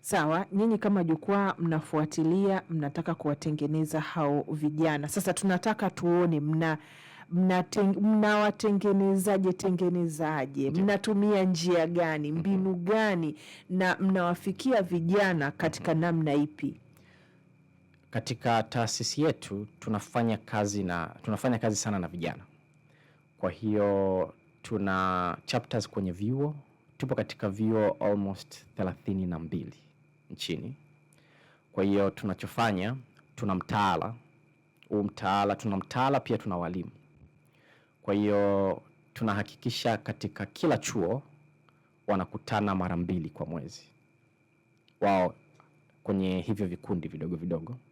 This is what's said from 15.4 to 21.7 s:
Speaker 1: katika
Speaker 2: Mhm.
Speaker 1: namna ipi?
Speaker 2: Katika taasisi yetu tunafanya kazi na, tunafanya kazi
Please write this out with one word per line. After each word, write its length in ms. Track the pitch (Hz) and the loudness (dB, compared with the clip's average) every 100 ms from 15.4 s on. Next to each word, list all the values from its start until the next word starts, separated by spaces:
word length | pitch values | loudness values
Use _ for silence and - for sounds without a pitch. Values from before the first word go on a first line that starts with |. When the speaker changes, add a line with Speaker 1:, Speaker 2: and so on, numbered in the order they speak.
| 143 | -2
Speaker 1:
katika 420 | - 165 - - | 0 -2 -2 0
Speaker 2:
Mhm. 80 | 156 | 2
Speaker 1:
namna 340 | 170 165 156 | 2 2 2
ipi? 460 | 143 147 - 139 - - - - - - - _ _ _ _ _ _ _ | 2 0 -2 -8 -8 -20 -20 -20 -20 -20 -20 _ _ _ _ _ _ _
Speaker 2:
Katika 520 | 113 - 120 123 117 | -8 -6 -2 2 2
taasisi 600 | 110 123 113 - - - | 0 -2 -2 -2 -4 0
yetu 440 | 156 - - 101 104 - | 0 0 -6 -8 -10 -12
tunafanya 560 | - 107 - 123 117 110 | -4 -4 -2 0 0 0
kazi 480 | - 110 101 101 | -2 -2 0 -2
na, 300 | 92 85 82 - | -2 -4 -6 -8
tunafanya 360 | - 104 131 113 | -6 -2 0 0
kazi 180 | 117 | 0